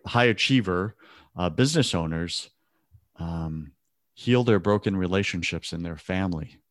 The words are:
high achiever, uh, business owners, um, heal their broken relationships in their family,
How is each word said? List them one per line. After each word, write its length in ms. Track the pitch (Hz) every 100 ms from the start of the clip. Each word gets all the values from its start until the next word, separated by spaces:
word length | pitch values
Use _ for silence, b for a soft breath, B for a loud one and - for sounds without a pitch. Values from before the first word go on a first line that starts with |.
| -
high 200 | 120 123
achiever, 720 | 107 - 131 95 90 104 - b b b -
uh, 120 | 90
business 460 | 80 135 160 120 87
owners, 540 | 82 82 85 - - _ _ _ _ _ _ -
um, 540 | 82 82 80 80 76 _ _ _ _ -
heal 280 | - 123
their 160 | 120 104
broken 360 | 95 104 107 98
relationships 720 | 92 92 101 90 82 82 -
in 100 | 82
their 120 | 85 78
family, 600 | - 92 95 82 78 - _